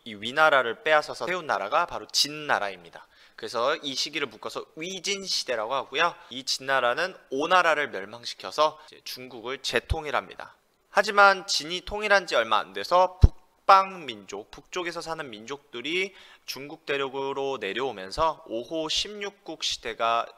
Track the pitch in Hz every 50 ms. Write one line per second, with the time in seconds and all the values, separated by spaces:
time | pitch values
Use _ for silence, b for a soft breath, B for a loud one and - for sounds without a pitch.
0 | - 120 107 101 107 117 131 156 156 156 143 135 120 117 107 - - 156 156 151
1 | 147 - 123 - 127 165 180 180 160 135 110 98 98 104 135 160 175 - 127 107
2 | 107 - - - - 143 151 151 151 143 120 98 101 101 95 90 85 82 - -
3 | - _ b b b b b b 117 107 117 117 120 139 160 156 147 139 131 123
4 | - 156 147 156 143 120 107 - - 113 - 135 - - - 156 160 185 190 185
5 | 160 190 202 196 196 180 - - - - 120 110 107 113 135 135 117 - 127 147
6 | 170 170 - - - - 117 131 127 - - - 131 135 135 131 120 120 123 147
7 | 175 190 175 - _ - 135 135 151 170 185 180 170 165 151 147 143 120 104 95
8 | 98 104 117 120 120 - - - - 95 - - 151 156 147 - - - - 76
9 | - - - 127 127 127 127 117 107 123 135 135 - - - 117 - - - 160
10 | 151 147 127 107 95 85 - - - - - _ _ _ _ _ _ _ - 190
11 | 196 214 202 202 202 196 196 190 - - - - 143 160 180 180 - - 202 214
12 | 214 208 202 196 180 - 151 127 110 113 110 101 78 90 95 98 101 - 175 180
13 | 185 180 180 - - - - - _ _ _ _ _ - 196 190 190 190 190 180
14 | 156 131 113 104 98 - 101 98 110 - - 147 - - - 185 190 175 165 170
15 | 156 165 165 160 151 131 107 104 110 117 143 139 _ _ - 120 120 147 170 185
16 | 190 196 B B B B B B B - - 131 139 147 160 - - - 143 139
17 | 139 135 127 139 135 135 135 139 139 135 135 117 104 95 98 117 135 135 107 95
18 | 95 95 98 147 160 160 147 - - - 110 117 - - 165 160 156 156 - -
19 | - 202 214 208 202 202 - _ - 170 156 - - - - - - 117 110 -
20 | 117 117 117 117 110 - -